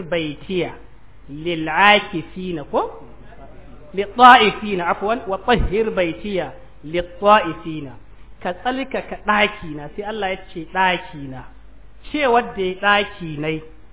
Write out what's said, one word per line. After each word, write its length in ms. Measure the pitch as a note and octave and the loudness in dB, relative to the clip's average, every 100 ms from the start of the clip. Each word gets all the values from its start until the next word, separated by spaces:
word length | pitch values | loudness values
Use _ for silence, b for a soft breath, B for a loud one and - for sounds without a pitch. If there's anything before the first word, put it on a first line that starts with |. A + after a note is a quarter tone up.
| E3 | -2
baitiya 640 | E3+ D#3 C#3+ - F#3 D3 - - - - - - | -2 -2 -6 -4 -2 -4 -6 -18 -20 -20 -18 -16
lil 380 | C#3+ E3 D#3+ D#3 | -8 -4 -4 0
akifina," 960 | D#3+ G3+ G#3 G3 D#3+ - F#3 F#3 E3 C#3 | 6 8 6 2 -8 -8 -10 -8 -8 -4
ko? 320 | C4 A4+ - - - - - - - - - - | -2 -2 -8 -18 -20 -20 -20 -20 -20 -20 -20 -10
"Lit 220 | F#3 G3+ | -6 -4
ta'ifina," 720 | A#3+ B3 B3+ G#3 - G#3 F#3 E3+ | 8 10 10 8 2 -2 -2 0
afwan, 400 | G3 G3+ A#3+ F#3+ | 0 0 -2 -4
"Wa 100 | F#3+ | -2
tahhir 520 | - A#3 - G3+ A3 | 2 2 4 0 0
baitiya 640 | F#3 E3+ D#3+ G#3 F#3 C#3+ - - - | 0 -2 -4 -4 -4 -4 -10 -18 -16
lit 260 | D3 E3+ F3 - | -6 -4 -6 0
ta'ifina." 720 | G3+ G#3+ E3+ D#3 E3 D#3 C#3 A#2+ - b b - | 4 4 4 -6 -8 -10 -10 -14 -18 b b -10
Ka 120 | F#3 | -8
tsalkaka 640 | F3 B3 C4 C4+ G#3 - F#3 G#3 | -4 -4 -4 -4 -6 -6 -4 0
ɗaki 480 | G#3 G#3 - E3 | 2 2 0 -10
na, 140 | D3 D3 - | -10 -10 -10
sai 80 | |
Allah 260 | G3+ A3 F#3+ | -8 -4 -4
ya 80 | F#3+ - | -6 -10
ce 80 | F3 D#3+ | -14 -6
ɗaki 540 | F#3 F#3 F3 - D3 C#3 | 0 2 0 -4 -12 -12
na. 140 | B2+ - - - - - - - | -12 -16 -20 -20 -20 -20 -18 -8
Ce 160 | D4+ C4+ | 0 2
wadda 360 | A#3 G#3 G3 | 2 2 -2
ya 120 | F#3 F#3 | -4 0
ɗaki 560 | G3+ G#3 G3+ - E3 D3 | 2 2 0 -6 -10 -6
nai, 240 | D#3 D#3 - - - | -4 -4 -8 -18 -20